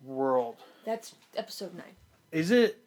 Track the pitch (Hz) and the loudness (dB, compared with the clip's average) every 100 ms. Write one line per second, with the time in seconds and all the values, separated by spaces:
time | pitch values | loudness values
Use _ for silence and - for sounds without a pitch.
0 | 131 131 135 127 120 110 - - 220 220 | -10 -2 2 2 0 -6 -20 -14 -8 -8
1 | - - _ - 208 - 190 175 - - | -8 -20 _ -10 -10 -10 -12 -12 -18 -20
2 | _ _ _ 160 165 240 220 - | _ _ _ -4 4 6 4 0